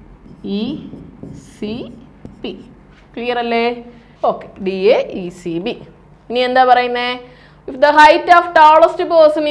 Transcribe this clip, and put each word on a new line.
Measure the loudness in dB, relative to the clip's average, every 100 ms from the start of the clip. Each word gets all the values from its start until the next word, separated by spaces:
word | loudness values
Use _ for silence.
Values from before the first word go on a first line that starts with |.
| -20 -20 -20 -16 -10 -8
ഇ | -8 -10 -16 -20 -20 -20 -20 -20 -20 -14
സി | -12 -12 -14 -20 -20 _ -20 -16
ബി. | -16 -16 -20 _ _ _ _
ക്ലിയർ | -12 -8 -6
അല്ലേ? | -4 -4 -4 -6 -14 -20 _ _ -6
ഓക്കെ, | -6 -12 -12 -8
ഡി | -2 0
എ | 0 -2 -10
ഇ | -12 -12
സി | -10 -8 -8
ബി. | -12 -16 _ _ _ -8
ഇനി | -4 0
എന്താ | 2 4
പറയുന്നേ? | 2 0 -4 -6 -8 -14 -20 _ _ -18
If | 0
the | 2 6
height | 4 4 4 4
of | 4 4
tallest | 6 6 4 0 0
person | 4 4 2 -4